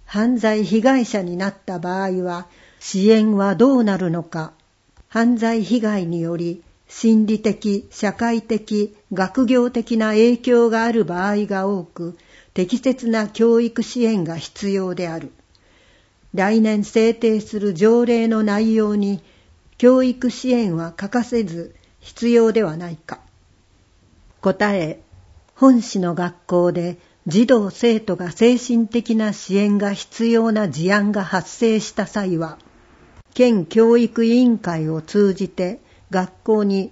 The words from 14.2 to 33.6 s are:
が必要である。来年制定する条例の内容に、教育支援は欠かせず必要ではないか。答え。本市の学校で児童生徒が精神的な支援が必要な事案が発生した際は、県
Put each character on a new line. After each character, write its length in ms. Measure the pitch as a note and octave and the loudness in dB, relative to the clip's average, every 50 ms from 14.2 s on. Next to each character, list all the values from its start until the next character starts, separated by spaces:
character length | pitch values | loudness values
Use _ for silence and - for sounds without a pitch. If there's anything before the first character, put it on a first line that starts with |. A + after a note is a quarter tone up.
| E3+ | -2
が 140 | D#3 E3 D#3+ | -4 -6 -10
必 320 | - - - - G#3 G3+ | -12 -16 -14 -8 -6 -4
要 260 | G3 G3 F#3+ F#3 F3+ | -4 -2 -4 -4 -6
で 120 | F3 F3+ E3+ | -6 -6 -8
あ 100 | D#3+ E3 | -8 -10
る。 140 | D3 - _ _ _ _ _ _ _ _ _ _ _ _ _ _ _ _ _ _ _ _ - | -12 -14 _ _ _ _ _ _ _ _ _ _ _ _ _ _ _ _ _ _ _ _ -4
来 260 | F#3+ F#3+ G3+ A3 A3+ | -2 0 2 2 2
年 240 | A3 G#3+ G#3+ G#3 G3+ | 2 2 0 -2 -2
制 300 | - - A3+ A3 A3+ A3+ | -2 0 2 2 2 2
定 260 | A3+ - A3+ A3 G#3+ | 2 0 0 0 0
す 200 | G#3 - - G#3 | -2 -6 -8 -4
る 140 | G3 G#3 F#3 | -4 -2 -2
条 320 | D#3 G3+ A3 A#3 A#3 A#3+ | 2 4 4 4 4 4
例 220 | A#3 A#3+ A#3 A3+ A3+ | 2 2 2 2 0
の 160 | A3+ A3 G#3+ | 0 0 0
内 300 | G#3 G3+ G#3 A3 A3+ A3 | 0 0 0 0 2 2
容 220 | A3 G#3+ G#3 G#3 | 2 2 0 0
に、 260 | G#3 G3+ G3 G3+ F#3 - _ _ _ _ _ _ _ _ _ _ - | -2 -2 -2 -4 -6 -8 _ _ _ _ _ _ _ _ _ _ 2
教 240 | - B3 B3+ B3+ | 4 6 6 6
育 300 | C4 B3+ A#3+ B3+ B3+ B3 | 4 0 -2 -2 -4 -6
支 200 | - - - B3+ | -6 -4 -4 -2
援 240 | B3 A#3+ A3+ G3 E3 | 0 0 0 -2 -2
は 160 | D#3+ E3 E3 E3 | -4 -6 -8 -10
欠 180 | - G3 G3 | -12 -10 -6
か 120 | - B3 A#3 | -4 -4 -4
せ 200 | - B3 A#3 A3 | -2 -2 -4 -4
ず 320 | F3 E3 E3+ E3+ - - _ _ _ _ _ | -4 -6 -10 -12 -14 -16 _ _ _ _ _
必 300 | - - - - A#3 A#3 | -20 -20 -12 -4 0 2
要 220 | A#3+ A#3 A3+ A3+ | 4 4 4 4
で 120 | G#3 A3 G#3+ | 2 2 0
は 140 | E3+ D3+ E3 | -2 -4 -6
な 120 | F3 E3+ | -10 -12
い 80 | E3 - | -14 -16
か。 220 | _ - - - _ _ _ _ _ _ _ _ _ _ _ _ _ _ _ _ _ _ _ _ _ _ _ _ | _ -16 -16 -16 _ _ _ _ _ _ _ _ _ _ _ _ _ _ _ _ _ _ _ _ _ _ _ _
答 340 | - G3 F#3 F#3+ G#3 G#3 G3+ | -4 -4 -2 0 0 0 0
え。 240 | G3 E3 D#3 - - _ _ _ - - _ - - _ _ _ | -2 -2 -4 -6 -12 _ _ _ -20 -20 _ -20 -20 _ _ _
本 280 | - C4 C4+ B3+ A#3 | 4 6 6 6 6
市 180 | G3+ - - G3+ | 2 -2 -4 -4
の 160 | F3+ F3 E3+ | -2 -2 -2
学 300 | E3+ F3 F3 F3 _ _ | -2 -4 -6 -6 _ _
校 260 | - F3+ F3 F3 F3 | -2 0 2 2 2
で 260 | F3 F3 E3+ F3 F3+ - _ _ _ _ - F3 | 0 -2 -4 -6 -8 -10 _ _ _ _ -10 -2
児 180 | D3+ G3+ B3 | 2 2 4
童 240 | A#3 C4 A3+ G#3 F#3+ | 4 4 2 2 -2
生 300 | - - - A#3 A3+ A3 | -6 0 0 2 2 0
徒 160 | G#3+ - F3+ | -2 -4 -6
が 160 | E3+ F#3 F3 | -6 -6 -8
精 260 | D#3 - A3+ A#3+ B3 A#3+ | -2 2 4 4 4 2
神 300 | B3 - A#3+ A#3 A3+ G#3+ | 0 -2 0 0 0 0
的 280 | - A#3+ G#3+ - A#3 | -2 -4 -2 0 -2
な 180 | A3 A3 G#3+ G3+ | 0 0 -2 -4
支 240 | - - - F#3 G3+ | -6 -6 -2 0 0
援 200 | G#3 G#3 G3+ G3+ | 2 2 0 0
が 160 | G3+ G3+ G3+ | 0 -2 -4
必 340 | - - _ - - A3+ A#3 | -6 -10 _ -8 -4 0 2
要 240 | A#3 A3+ A3+ A3+ | 2 2 2 2
な 180 | G#3+ G#3+ G#3+ F3+ | 0 0 -2 -2
事 240 | B2+ D3 E3 F#3 G3+ | -4 -2 -2 0 0
案 180 | G#3 G3+ G#3 | 0 0 0
が 120 | G#3 G#3 F#3 | -2 -2 -4
発 260 | D#3 - F#3 E3 - | -4 -4 -6 -6 -6
生 300 | - - A#3+ A3+ A3 G#3+ | -6 0 0 2 2 0
し 120 | G#3+ - | -2 -4
た 160 | - - G3+ - | -6 -8 -8 -6
際 300 | - G#3 G3+ F#3 F3 D#3+ | -4 -6 -4 -4 -4 -4
は、 200 | E3 D#3+ D#3+ - _ _ _ _ _ _ _ _ _ _ _ - - _ - | -6 -8 -10 -16 _ _ _ _ _ _ _ _ _ _ _ -20 -20 _ 0
県 320 | - B3 B3 A3+ G3+ | 2 4 4 4 2